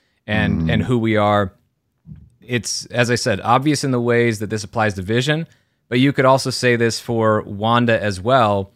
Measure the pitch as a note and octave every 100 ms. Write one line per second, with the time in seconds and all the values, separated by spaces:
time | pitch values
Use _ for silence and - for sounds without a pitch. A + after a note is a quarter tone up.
0 | _ _ - G#2+ G#2 E2 D#2+ G#2+ G2+ A#2+
1 | A2 G#2+ G#2 G#2 G2 _ _ _ _ _
2 | - - - _ A#2+ A#2+ - - - A#2+
3 | A#2+ A#2+ B2 F#2+ G#2+ B2+ D3+ C#3+ C#3 B2
4 | A#2+ A#2+ A#2+ G#2 G#2 G#2+ G2+ A#2 G#2+ F#2+
5 | F#2 A#2+ C3+ D3+ E3 _ _ _ - B2
6 | C#3 C#3 C3 C3+ C3 - B2+ A#2 A#2 A2+
7 | - A#2 A2 G#2+ - G2+ A2 A#2+ A#2 A2
8 | G#2 F2+ G#2 C3 G#2+ G2+ F#2+